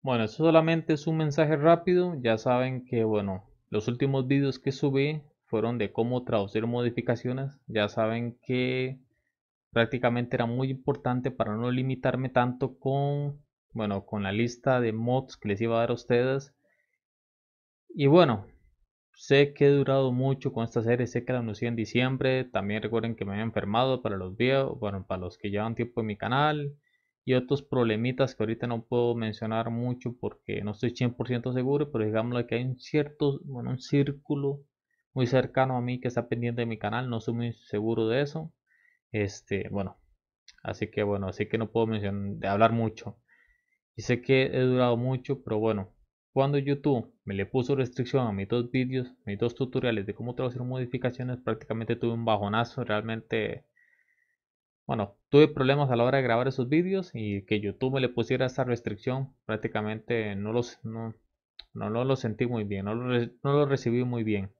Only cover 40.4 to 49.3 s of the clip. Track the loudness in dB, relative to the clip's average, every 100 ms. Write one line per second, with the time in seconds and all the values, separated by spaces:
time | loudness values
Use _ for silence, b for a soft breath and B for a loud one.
40.4 | _ -12 -8 -6 -4 -2 0 0 -2 -4
41.4 | -2 -2 -2 0 0 0 -2 -4 -6 -4
42.4 | -2 4 4 4 0 -2 -14 -14 _ b
43.4 | b b b b _ -14 -2 -2 4 4
44.4 | 4 2 2 4 4 2 0 -2 -4 -6
45.4 | -2 0 2 0 -4 _ _ _ _ 0
46.4 | 2 2 0 0 2 0 -2 _ -6 -4
47.4 | -2 -2 0 0 0 -2 -2 0 0 -2
48.4 | -2 -2 0 0 0 -2 -6 -10 -8